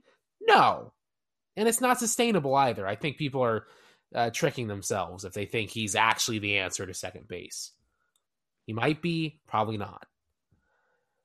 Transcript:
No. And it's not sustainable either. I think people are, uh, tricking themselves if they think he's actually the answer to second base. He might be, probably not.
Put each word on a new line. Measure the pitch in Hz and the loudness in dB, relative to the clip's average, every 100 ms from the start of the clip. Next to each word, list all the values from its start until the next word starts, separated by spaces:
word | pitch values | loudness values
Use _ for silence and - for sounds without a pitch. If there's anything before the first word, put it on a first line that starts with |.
| _ _ _ _ | _ _ _ _
No. | 440 403 127 87 - - _ _ _ _ _ - | 4 6 6 4 -4 -20 _ _ _ _ _ -2
And | 220 | 0
it's | 226 | 2
not | 254 247 | 2 2
sustainable | 233 - 240 202 139 135 | 0 0 2 2 2 4
either. | 135 104 98 | 4 2 -4
I | 107 | -4
think | 160 127 | -4 -4
people | 147 131 | -4 0
are, | 123 110 - - _ _ _ | 2 0 -4 -16 _ _ _
uh, | - 117 | -2 -2
tricking | - 160 135 113 | 0 -2 -2 -4
themselves | 101 92 107 85 90 98 | -6 -4 -4 -4 -8 -10
if | |
they | 104 101 | -8 -4
think | 120 101 | -4 -4
he's | 117 107 107 | -4 -2 2
actually | 113 110 - 110 | 4 4 0 -2
the | 101 101 | -2 -2
answer | 92 - 95 | -2 -4 -8
to | |
second | 90 92 - - | -10 -10 -12 -12
base. | 90 - - - _ _ _ _ _ _ _ _ _ - | -12 -12 -14 -16 _ _ _ _ _ _ _ _ _ -10
He | |
might | 110 127 156 | -2 0 0
be, | 175 165 156 - _ | -2 -2 -4 -8 _
probably | 107 107 110 | -2 -2 -4
not. | 98 92 - _ _ _ _ _ _ _ _ _ _ _ | -8 -12 -20 _ _ _ _ _ _ _ _ _ _ _